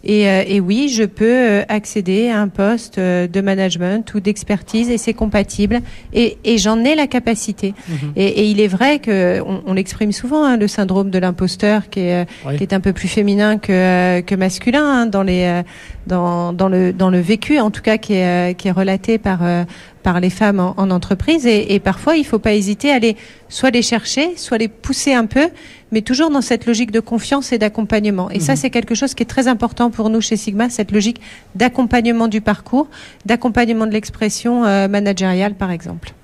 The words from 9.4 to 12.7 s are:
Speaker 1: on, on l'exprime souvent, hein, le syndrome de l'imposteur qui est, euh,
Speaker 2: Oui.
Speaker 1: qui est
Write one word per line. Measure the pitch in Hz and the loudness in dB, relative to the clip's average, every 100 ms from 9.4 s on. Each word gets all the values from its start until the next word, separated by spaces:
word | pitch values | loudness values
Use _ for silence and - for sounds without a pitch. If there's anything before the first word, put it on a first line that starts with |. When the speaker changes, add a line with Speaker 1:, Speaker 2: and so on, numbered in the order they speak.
Speaker 1:
on, | - 190 - | -2 -6 -2
on | |
l'exprime | 185 180 - 214 | -2 -2 -2 -2
souvent, | 202 247 302 | -2 -2 0
hein, | 294 240 | 2 2
le | 208 | 0
syndrome | - 190 190 196 | 0 0 0 0
de | 185 | 0
l'imposteur | 180 180 185 - 208 214 - | 0 -2 -4 0 0 0 -2
qui | - | -4
est, | 180 175 | -2 -2
euh, | 175 - 139 | -4 -8 -6
Speaker 2:
Oui. | 143 | -4
Speaker 1:
qui | |
est | 196 | -2